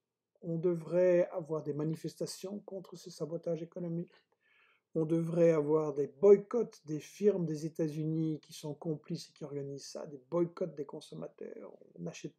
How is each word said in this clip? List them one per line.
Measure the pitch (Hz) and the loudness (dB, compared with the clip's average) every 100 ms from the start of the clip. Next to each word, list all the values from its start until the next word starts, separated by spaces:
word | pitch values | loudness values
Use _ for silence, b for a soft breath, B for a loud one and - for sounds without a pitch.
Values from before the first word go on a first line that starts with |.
| _ _ _ _ | _ _ _ _
On | 175 165 | -6 0
devrait | 170 175 156 175 180 175 180 | 0 0 0 4 6 6 4
avoir | 190 156 156 | -2 -6 -6
des | 147 | -4
manifestations | 143 156 156 160 - 165 - 185 202 | -2 -2 -2 -6 -6 -8 -8 -10 -10
contre | - 190 180 175 | -10 -12 -12 -16
ce | 185 | -16
sabotage | - 151 165 170 160 | -10 -8 -6 -4 -6
économique. | 170 180 175 170 175 b b _ b b b b _ | -6 -8 -6 -4 -6 b b _ b b b b _
On | 160 | -2
devrait | 160 165 165 170 170 | 2 2 2 4 6
avoir | 160 147 156 151 | 6 4 2 2
des | 139 139 | 0 -2
boycotts | - 202 208 202 240 220 - 147 | 6 8 8 8 -2 -2 -6 -8
des | 151 | -8
firmes | - - 202 190 165 | -8 0 2 2 0
des | 151 160 | -4 -6
États-Unis | 156 160 151 156 160 160 151 | -4 -4 -2 -2 -2 -2 -4
qui | - | -10
sont | - 156 | -14 -12
complices | 139 170 151 - 170 - | -8 -6 -6 -6 -10 -10
et | |
qui | - | -16
organisent | 151 143 139 139 - | -10 -8 -8 -10 -12
ça, | - - | -12 -12
des | 143 127 | -14 -6
boycotts | 170 170 170 180 | -2 -2 -2 -8
des | 151 143 | -8 -12
consommateurs. | 156 - 156 - - 87 - - - - | -12 -14 -12 -12 -12 -14 -14 -16 -18 -20
On | - | -12
n'achète | 85 - - | -12 -10 -12